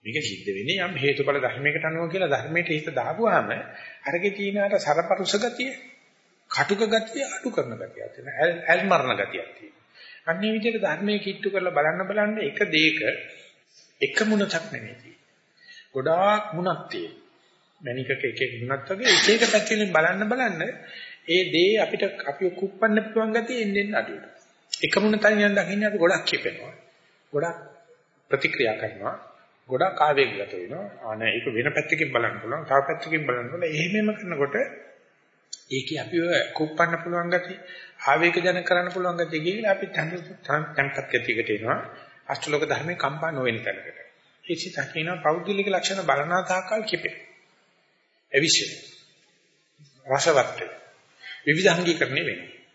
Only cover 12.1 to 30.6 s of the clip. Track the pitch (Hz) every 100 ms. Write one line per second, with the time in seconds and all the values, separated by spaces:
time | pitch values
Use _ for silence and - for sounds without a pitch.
12.1 | 208 208 214 151 - 202 156 156 - 110
13.1 | - - - - _ _ _ _ _ 208
14.1 | - 214 214 202 170 - 127 107 - -
15.1 | - _ _ _ _ - - - 135 135
16.1 | 165 196 208 208 160 180 165 - 95 82
17.1 | - - _ _ _ _ _ 143 123 131
18.1 | 131 131 - 127 117 120 135 - 190 247
19.1 | 180 - 220 226 214 214 214 208 165 165
20.1 | 185 208 247 247 170 190 - - - -
21.1 | - - 175 175 156 185 214 165 - 196
22.1 | - - 139 185 - 196 - 220 214 208
23.1 | 226 220 220 226 254 214 202 202 190 107
24.1 | 80 - - _ _ _ - 175 - 214
25.1 | 214 208 208 208 202 175 202 214 202 170
26.1 | 185 - 139 - - - - - _ _
27.1 | _ _ 143 165 175 - - _ _ _
28.1 | _ _ 135 - - 117 107 110 98 107
29.1 | - - - _ _ - 131 185 185 151
30.1 | 139 131 101 98 95